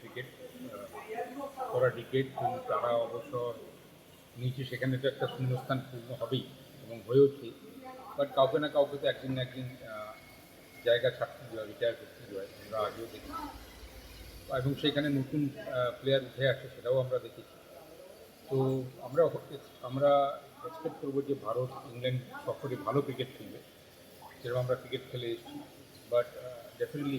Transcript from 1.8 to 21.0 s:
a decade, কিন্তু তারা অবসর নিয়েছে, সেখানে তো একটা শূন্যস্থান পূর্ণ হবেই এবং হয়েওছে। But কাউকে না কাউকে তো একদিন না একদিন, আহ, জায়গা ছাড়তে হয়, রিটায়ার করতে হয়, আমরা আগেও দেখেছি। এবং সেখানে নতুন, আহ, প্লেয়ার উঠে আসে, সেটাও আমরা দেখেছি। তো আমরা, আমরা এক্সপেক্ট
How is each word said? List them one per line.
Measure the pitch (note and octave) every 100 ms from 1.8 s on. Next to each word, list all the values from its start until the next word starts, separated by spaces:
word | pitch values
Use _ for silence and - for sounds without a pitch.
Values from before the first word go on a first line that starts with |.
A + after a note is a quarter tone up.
a | B2+
decade, | A#2+ A#2 C3 C3+ -
কিন্তু | B2 G#2 -
তারা | G#2+ A#2+
অবসর | A#2 A2+ A#2 - B2 A#2+ A2+ - - - - - - - -
নিয়েছে, | B2+ C3
সেখানে | C3 B2 C3 C3
তো | C3+
একটা | - B2+
শূন্যস্থান | - C3 B2+ - C3 -
পূর্ণ | B2 A#2+
হবেই | B2 A#2 C3 - - - - A2
এবং | A#2 A2
হয়েওছে। | C3 C#3 C#3 A#2 - - - - - - -
But | C#3
কাউকে | - C3+ D#3
না | D3
কাউকে | D3+ C#3+ C#3+
তো | C#3
একদিন | B2+ C3
না | C3
একদিন, | B2 C3 B2+ - A#2
আহ, | G#2+ G#2+ A2 - - - - - -
জায়গা | A#2 A#2+ B2+
ছাড়তে | - A#2+ - B2 A2+
হয়, | G#2+
রিটায়ার | G#2+ A#2
করতে | A2 - - A#2 G2
হয়, | G2
আমরা | - G#2 A2
আগেও | G#2 G2 A#2
দেখেছি। | G#2+ - - D4 - - - - - - - - - - C3+
এবং | C3
সেখানে | C#3 D#3 C#3+ D3
নতুন, | C#3 C3 D3+ C#3+ -
আহ, | - B2+ B2 A#2
প্লেয়ার | C3 C3+
উঠে | B2+ - C3+
আসে, | A#2+ - -
সেটাও | A#2+ C3
আমরা | B2 B2+
দেখেছি। | A#2 - - - - - - - - - - - -
তো | C3+ C3 C3 B2+ -
আমরা, | B2+ C#3+ D#3 B2 - - - -
আমরা | B2 C3 C#3+ C#3+ C#3 - - -
এক্সপেক্ট | - - D#3+ -